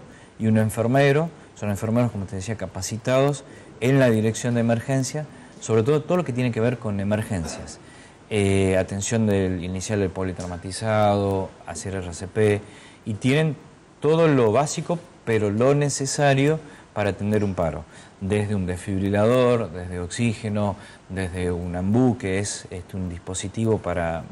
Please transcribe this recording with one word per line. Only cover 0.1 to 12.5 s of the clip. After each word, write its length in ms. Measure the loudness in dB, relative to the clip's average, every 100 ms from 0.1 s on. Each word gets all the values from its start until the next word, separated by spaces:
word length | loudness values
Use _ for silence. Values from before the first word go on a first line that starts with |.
| -20 -18 -4
y 80 | 2
un 120 | 4
enfermero. 720 | 2 0 2 4 6 4 0 -8 -20
Son 160 | -8 -4
enfermeros, 420 | -2 0 2 0
como 140 | -2 -8
te 100 | -8
decía, 200 | -6 -8
capacitados 880 | -8 -8 -8 -6 0 2 2 0 -10 -20 -18 -4
en 180 | 2 4
la 100 | 6
dirección 460 | 4 2 0 -2
de 60 | 0
emergencia, 640 | 2 0 0 -2 -2 -6 -10 -16 -20 -12
sobre 220 | 0 2
todo 180 | 4 2
todo 160 | 2 -2
lo 80 |
que 80 | 0
tiene 200 | -2 -2
que 80 | 0
ver 180 | 0 0
con 220 | -4 -4
emergencias. 800 | -2 -2 -2 -4 -6 -10 -14 -16 -20 -20 -20 -20 -4
Eh, 480 | 0 2 4 4 2
atención 480 | 0 -4 -2 0 2
del 360 | 2 2 -2
inicial 360 | -4 -6 -2 0
del 120 | -2
politraumatizado, 1400 | -2 -6 -6 -8 -8 -10 -6 0 2 4 4 2 0 -4 -10 -14
hacer 300 | -10 -8 -6
R 180 | -8
C 120 | -10 -6
P, 360 | 2 2